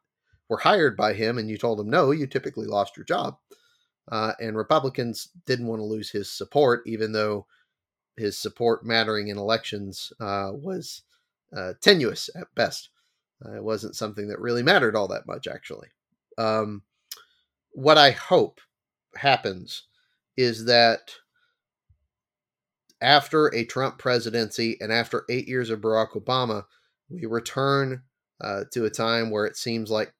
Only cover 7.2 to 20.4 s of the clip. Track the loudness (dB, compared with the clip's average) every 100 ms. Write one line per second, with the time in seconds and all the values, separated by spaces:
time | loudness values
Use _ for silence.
7.2 | -2 -2 -8 _ _ _ _ _ _ -6
8.2 | -4 -4 -8 -2 0 0 2 2 2 0
9.2 | -4 -4 0 0 -2 -10 -10 -12 -14 -10
10.2 | -4 -4 -4 -8 -10 -10 -10 -16 _ _
11.2 | _ _ _ -10 -10 0 4 6 4 -4
12.2 | -10 -12 -8 -2 -2 -2 -14 _ _ _
13.2 | _ -20 -16 -10 -6 -6 -6 -8 -8 -8
14.2 | -8 -6 -4 0 4 4 4 2 -2 -4
15.2 | -8 -10 -10 -12 -14 -16 -18 _ _ _
16.2 | _ -4 0 0 -2 -6 -14 _ -20 -20
17.2 | -20 _ _ _ _ 0 6 8 8 6
18.2 | 2 2 2 -2 _ _ _ _ _ -2
19.2 | 2 2 0 -8 -10 -16 -18 _ _ _
20.2 | _ 0